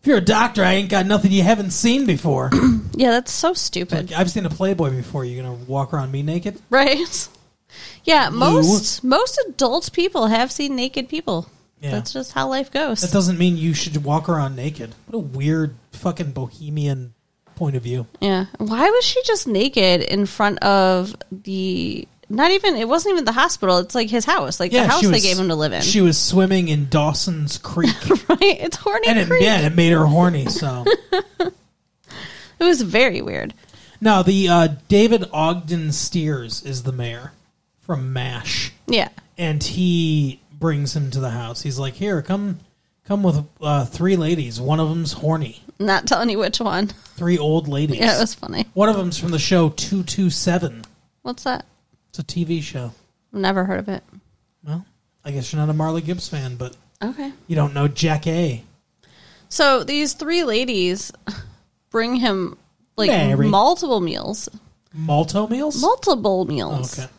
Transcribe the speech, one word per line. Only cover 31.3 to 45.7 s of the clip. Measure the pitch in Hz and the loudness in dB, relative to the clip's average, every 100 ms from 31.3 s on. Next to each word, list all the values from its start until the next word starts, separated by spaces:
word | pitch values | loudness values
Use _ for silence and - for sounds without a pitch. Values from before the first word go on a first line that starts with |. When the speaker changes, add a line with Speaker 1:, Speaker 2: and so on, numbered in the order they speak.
| _ 349 - _ _ _ _ _ - - - - _ | _ -6 -6 _ _ _ _ _ -18 -18 -18 -20 _
Speaker 2:
It | |
was | 339 320 | 2 4
very | 208 202 254 175 | 2 4 2 2
weird. | - 69 - - _ - - - | -6 -6 -8 -12 _ -20 -20 -2
Speaker 1:
No, | 220 185 | 4 4
the, | 180 190 185 | 6 4 4
uh, | 175 165 147 _ | 6 4 0 _
David | 202 226 226 180 | 6 6 4 0
Ogden | 156 160 175 160 170 156 | 0 0 0 -2 -4 -2
Stiers | 147 - 175 156 139 117 - | -4 -2 -2 -2 -2 -6 -10
is | - 131 | -8 -6
the | 123 | -6
mayor | 127 120 120 - - _ _ _ _ | -4 -6 -8 -14 -20 _ _ _ _
from | - 156 131 | -6 -4 -4
mash. | 131 127 123 - - - - - | -4 -6 -8 -6 -6 -6 -10 0
Speaker 2:
Yeah. | 233 - - _ - | 0 0 -6 _ -6
Speaker 1:
And | 170 151 | -4 -2
he | - - 180 170 165 151 139 - _ | -4 0 2 2 2 2 0 -4 _
brings | 147 165 147 143 | -4 -2 -2 -2
him | 156 139 | -4 -4
to | 135 | -4
the | 131 | -4
house. | 113 117 120 | -6 -8 -8
He's | 151 127 | -8 -6
like, | 135 | -8
"Here, | 127 202 180 | -6 -4 -4
come, | 147 196 202 175 - _ _ _ | -2 -4 -2 -6 -10 _ _ _
come | - 202 | -4 0
with, | 190 147 147 _ | 2 0 -2 _
uh, | 151 147 | 0 0
three | 123 - 175 190 | 0 -2 0 2
ladies. | 156 170 127 113 | 2 0 -2 -6
One | 127 156 | -2 0
of | 160 | 0
them's | 165 156 | -2 -4
horny." | - 147 160 143 - - | -4 -2 0 -2 -10 -20